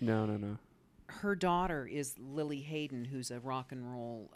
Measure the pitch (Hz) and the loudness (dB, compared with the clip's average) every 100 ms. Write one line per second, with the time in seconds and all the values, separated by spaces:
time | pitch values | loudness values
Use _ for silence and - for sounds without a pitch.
0 | 120 110 107 104 104 110 - - _ - | 4 6 4 2 -2 -6 -10 -20 _ -20
1 | - - 202 190 180 175 185 156 123 143 | -16 -4 0 4 4 6 4 0 -2 -2
2 | 135 - 131 143 151 143 143 156 147 131 | -2 -6 -4 -2 0 -2 -2 -2 -2 -2
3 | 120 135 123 123 127 131 127 131 123 123 | -4 -4 -4 -4 -2 -4 -4 -8 -6 -6
4 | 117 113 101 | -6 -6 -10